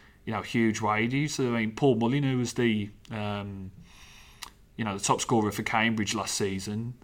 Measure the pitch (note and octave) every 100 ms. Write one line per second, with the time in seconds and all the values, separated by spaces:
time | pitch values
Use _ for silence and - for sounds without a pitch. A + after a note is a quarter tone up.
0 | - - - G#2+ - B2 A2+ G#2+ G#2+ G#2+
1 | A#2+ C3+ D3 - B2+ A#2 A2+ A2 C#3+ A2+
2 | A#2 C#3 C#3 B2+ A#2+ - A#2+ G#2+ G2+ -
3 | - G#2+ G#2 G2+ G2+ G2 F#2+ - - -
4 | - - - - - - - - A2 G2
5 | - B2 - A#2 G#2 G2+ G#2 A2+ A2+ A2
6 | G#2 G#2+ F#2+ - G2+ F#2+ G2 G#2 A#2 B2